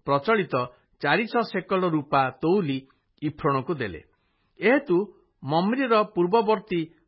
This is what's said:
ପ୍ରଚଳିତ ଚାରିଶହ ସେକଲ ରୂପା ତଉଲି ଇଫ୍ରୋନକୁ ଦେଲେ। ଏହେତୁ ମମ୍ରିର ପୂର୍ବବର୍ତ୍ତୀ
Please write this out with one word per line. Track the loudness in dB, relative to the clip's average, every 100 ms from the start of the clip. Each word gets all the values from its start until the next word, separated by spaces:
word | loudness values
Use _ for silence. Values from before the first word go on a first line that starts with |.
ପ୍ରଚଳିତ | -2 -2 2 0 0 -2 -4 _ _ -6
ଚାରିଶହ | 0 0 0 -2
ସେକଲ | -2 -6 -2 -2 0
ରୂପା | -2 0 0 0
ତଉଲି | -2 0 0 0 -4 -8 _ _ -8
ଇଫ୍ରୋନକୁ | -8 -4 0 0 -2
ଦେଲେ। | -6 -6 -10 -18 _ _ _ _ -2
ଏହେତୁ | 2 2 2 0 0 -8 _ _
ମମ୍ରିର | -2 0 0 0 2 2
ପୂର୍ବବର୍ତ୍ତୀ | 2 0 2 2 2 0 -2 -6 -6 _